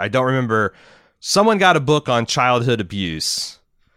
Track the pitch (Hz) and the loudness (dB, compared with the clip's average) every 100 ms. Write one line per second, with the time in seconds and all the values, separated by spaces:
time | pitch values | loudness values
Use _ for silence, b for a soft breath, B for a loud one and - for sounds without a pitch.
0 | 104 127 127 131 120 110 101 B B B | -2 0 0 0 0 0 -2 B B B
1 | B B - 196 220 208 190 160 135 151 | B B -2 2 2 4 4 2 2 0
2 | 135 120 113 143 123 123 123 113 90 101 | 0 -2 0 0 2 2 2 -2 -2 -4
3 | 90 80 - - - - _ _ _ | -4 -4 -6 -8 -10 -14 _ _ _